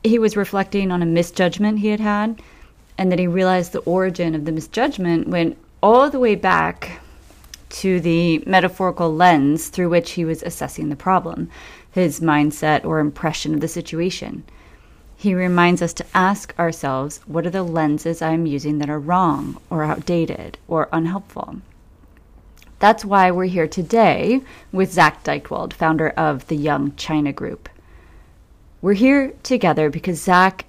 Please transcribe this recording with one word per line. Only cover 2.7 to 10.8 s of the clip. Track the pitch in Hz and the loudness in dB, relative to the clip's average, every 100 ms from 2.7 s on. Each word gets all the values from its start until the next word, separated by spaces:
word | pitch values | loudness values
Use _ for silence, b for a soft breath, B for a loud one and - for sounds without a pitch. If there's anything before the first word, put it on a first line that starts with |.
| B _ - | B _ -2
and | 190 | 0
that | 180 | 2
he | 180 | 0
realized | 180 185 185 175 | 2 2 2 0
the | 175 | -6
origin | - 185 185 180 170 | -2 0 0 -2 -2
of | 160 | -2
the | 151 | -4
misjudgment | 160 156 - 277 233 180 165 - | -6 -6 -2 -2 -2 0 0 0
went | 175 165 - - - | -2 -2 -4 -20 0
all | 202 240 285 | 6 6 6
the | 277 | 2
way | 240 | 2
back | 190 185 170 156 - - - b b b b - - - | 2 2 2 0 -4 -14 -16 b b b b -20 -20 -18
to | - 190 180 | -6 -2 0
the | 165 165 170 156 - | 2 2 2 0 2
metaphorical | 190 180 180 185 - 170 | 2 2 -2 -4 0 -2
lens | 156 180 160 139 156 - | 4 6 6 4 0 -4
through | - 175 | -4 2
which | 170 170 | 2 0
he | - 160 | -4 -4
was | 160 | -4
assessing | 170 - 139 - | -8 -8 -10 -6